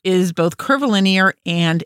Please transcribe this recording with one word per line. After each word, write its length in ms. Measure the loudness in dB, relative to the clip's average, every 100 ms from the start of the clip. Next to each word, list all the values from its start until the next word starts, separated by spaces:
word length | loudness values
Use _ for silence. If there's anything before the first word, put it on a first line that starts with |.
is 300 | -2 0 0
both 240 | 0 -2 -2
curvilinear 760 | -2 -2 0 0 2 2 0 -2 -4
and 380 | -2 0 -2